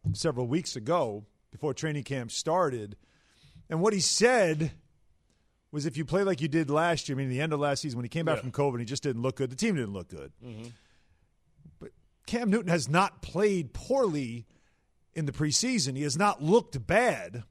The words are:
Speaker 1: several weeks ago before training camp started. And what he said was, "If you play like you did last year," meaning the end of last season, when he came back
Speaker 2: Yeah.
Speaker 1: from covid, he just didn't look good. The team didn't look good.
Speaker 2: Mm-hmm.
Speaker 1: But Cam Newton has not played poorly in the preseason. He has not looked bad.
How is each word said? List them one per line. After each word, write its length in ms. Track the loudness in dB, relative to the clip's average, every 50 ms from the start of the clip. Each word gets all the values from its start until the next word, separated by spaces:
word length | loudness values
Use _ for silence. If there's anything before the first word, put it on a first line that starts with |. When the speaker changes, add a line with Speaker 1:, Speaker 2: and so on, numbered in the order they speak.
| -2 -2 -2
Speaker 1:
several 320 | 0 0 0 0 0 -2
weeks 300 | 0 0 0 -2 -2 -8
ago 500 | -6 -2 0 2 2 2 0 -4 -8 -10 _ _ _ _ _
before 240 | -12 -4 -4 -4 -2
training 300 | -2 -4 -4 -4 -4 -4
camp 260 | -4 -6 -6 -6 -6
started. 680 | -8 -6 -2 0 2 2 2 2 0 -4 -6 -8 -12 _ _ _ _ _ _ _ _ _ _ -20 _ -20 -10 _
And 140 | -2 2
what 100 | 2 2
he 80 | 2 2
said 720 | 2 2 4 4 6 6 6 6 4 4 2 0 -2 -4 -4 -10 _ _ _ _ _ _ _ _ _ _ _ _ _ _ _ _ _ _
was, 120 | -8 -4 -4
"If 140 | -4 -4 -4
you 80 | -4
play 160 | 0 0 2
like 180 | 2 2 0 0
you 80 | -2 0
did 220 | 2 0 2 2
last 360 | 2 2 4 2 2 0 -2
year," 100 | -4 -4
meaning 120 | -2 -2 -2
the 120 | -2 -2
end 100 | 0 0
of 80 | 0 0
last 220 | 0 0 0 -2
season, 160 | -2 -4 -4 -6
when 80 | -6
he 20 | -4
came 160 | -4 -2 0
back 120 | 0 -2
Speaker 2:
Yeah. 60 | -2
Speaker 1:
from 100 | -4 -4
covid, 260 | 0 2 2 2 2 -2
he 80 | -4
just 160 | -4 -6 -2
didn't 180 | -2 -2 -2 0
look 160 | -2 -2 0
good. 140 | -2 -4 -4
The 60 | -2
team 180 | 0 0 2 2
didn't 180 | 0 -2 -4
look 160 | -6 -8 -10 _
good. 240 | -12 -14 -14 -14 -16 _
Speaker 2:
Mm-hmm. 260 | -16 -14 -14 -12 -14 -14 -16 _ _ _ _ _ _ _ _ _ _ _ _ _ _ _ _ _ _ -20 -20 _
Speaker 1:
But 100 | -20 -20 _ _ _ _ _ _ _
Cam 220 | -4 -2 0 2 2
Newton 220 | 2 2 2 2
has 180 | 2 2 2 2
not 320 | 4 4 4 2 0 -10
played 540 | -16 -6 0 2 2 4 2 2 -2 -4 -10
poorly 720 | -14 -2 0 2 2 4 2 2 -2 -4 -4 -6 -10 -12 _ _ _ _ _ _ _ _ _ _ _ _ _
in 140 | _ -4 -4
the 60 | -4
preseason. 680 | -2 0 0 2 2 2 2 2 0 0 0 -2 -2 -4
He 40 | -4
has 120 | -2 0
not 260 | 2 2 2 2 0
looked 440 | 2 4 4 4 4 2 -10 -8 -2
bad. 580 | 2 4 4 4 4 0 -2 -6 -10 -10 -12 -14 _